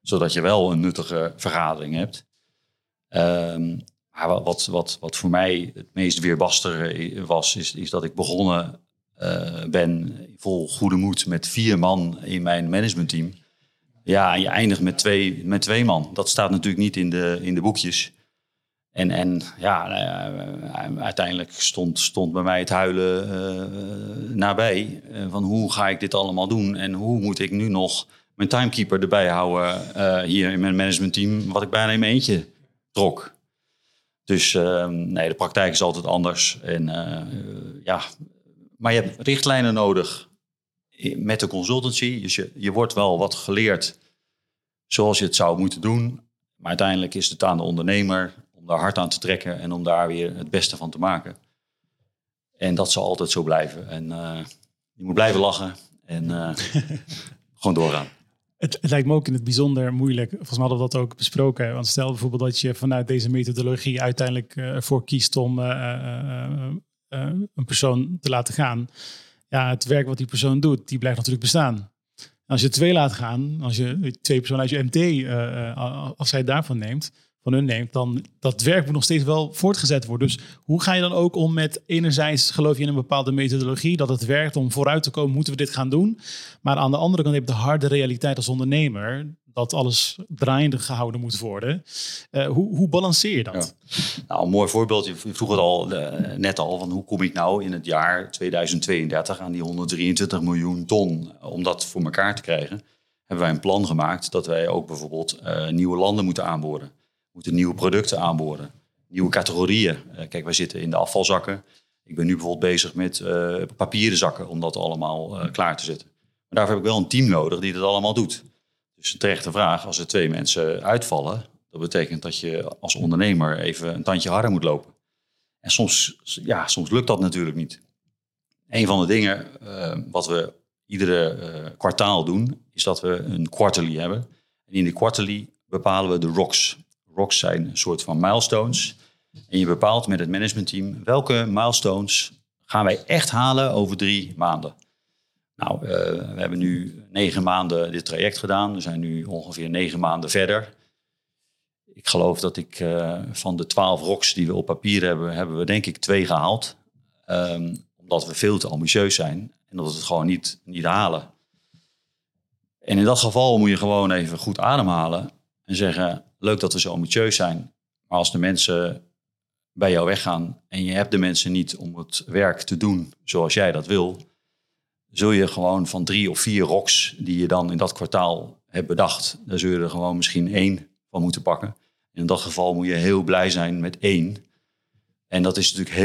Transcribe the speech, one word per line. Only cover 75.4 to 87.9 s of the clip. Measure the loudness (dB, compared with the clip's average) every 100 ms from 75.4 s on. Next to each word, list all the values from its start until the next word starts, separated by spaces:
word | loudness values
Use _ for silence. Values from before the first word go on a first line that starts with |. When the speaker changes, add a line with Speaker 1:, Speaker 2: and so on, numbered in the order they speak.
| -2 -4 -8
Speaker 2:
eh, | -6 -8 -6 -10 -6
als | -2
zij | 0
daarvan | 2 0 0 -4
neemt, | -4 -6 -6 _ _ _
van | 0
hun | 2
neemt, | 2 0 -2
dan | -2 -2 -4 -8 _
dat | -4 0
werk | 4 4
moet | 2
nog | 0
steeds | 2 2
wel | 2 0 0
voortgezet | 0 2 2 2 0
worden. | 0 0 0
Dus | 0 -8 -20
hoe | -2 0
ga | 2
je | 2
dan | 2
ook | 2 2 2
om | 2
met, | 2 0 -4 _
enerzijds | 0 2 2 2 2 2
geloof | 2 2 2
je |
in | 2
een |
bepaalde | 0 0 0 2
methodologie, | 0 2 0 0 0 0 2
dat | 2
het | 0
werkt | 2 2 2 0
om | 0
vooruit | 2 2 2
te | 0
komen, | -2 0
moeten | 0 -2
we | -2
dit | -4
gaan | -2 0
doen. | 4 2 0 -8 -16 -16 -6
Maar | 0 2
aan | 2
de | 2
andere | 2 2
kant | 2
heb | 2 0
je |
de | -2
harde | 2 2
realiteit | 2